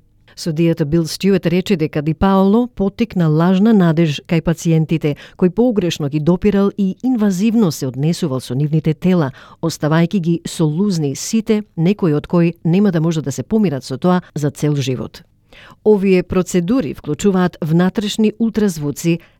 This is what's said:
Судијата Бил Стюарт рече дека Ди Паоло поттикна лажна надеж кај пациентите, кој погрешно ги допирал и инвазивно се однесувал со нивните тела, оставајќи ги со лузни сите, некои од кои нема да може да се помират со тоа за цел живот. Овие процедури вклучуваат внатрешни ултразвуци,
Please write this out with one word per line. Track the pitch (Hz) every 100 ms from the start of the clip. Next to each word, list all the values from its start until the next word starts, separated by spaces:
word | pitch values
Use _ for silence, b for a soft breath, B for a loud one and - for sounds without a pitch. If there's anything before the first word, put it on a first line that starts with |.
| _ _ b -
Судијата | 180 151 170 165
Бил | 147 165 160
Стюарт | - 190 190 170
рече | 175 - 190
дека | 151 -
Ди | 151
Паоло | 156 196 196 196 220 247
поттикна | - 196 - 226 185 165
лажна | 151 175 185 214
надеж | 220 170 156 170 139 -
кај | 170
пациентите, | 165 160 165 160 160 160 151 143 B -
кој | 185
погрешно | 175 247 208 180 - 147
ги | 151
допирал | 147 180 214 202 196 -
и | 196 190
инвазивно | 254 254 208 180 220 226 196
се | - 135
однесувал | 123 151 170 165 131
со | -
нивните | 123 147 156 160
тела, | 151 180 180 143 B B B
оставајќи | 165 - 151 160 170 202
ги | 160 165 -
со | -
лузни | 156 151 208 170 147 139
сите, | - 226 214 214 208 -
некои | 165 202 185
од | 147 -
кои | 175 170 165
нема | 165 175 208
да | 170
може | 160 160
да | 143
се | 131
помират | 123 220 202 135
со | - 131
тоа | 180 180 B
за | 160 143
цел | - 151
живот. | 147 127 123 - - - _ B B B -
Овие | - 208 196 185
процедури | 175 185 180 185 170 262 151
вклучуваат | - - 147 202 185 180 -
внатрешни | 156 165 185 214 208 - 214 -
ултразвуци, | 226 214 208 160 147 139 170 165 b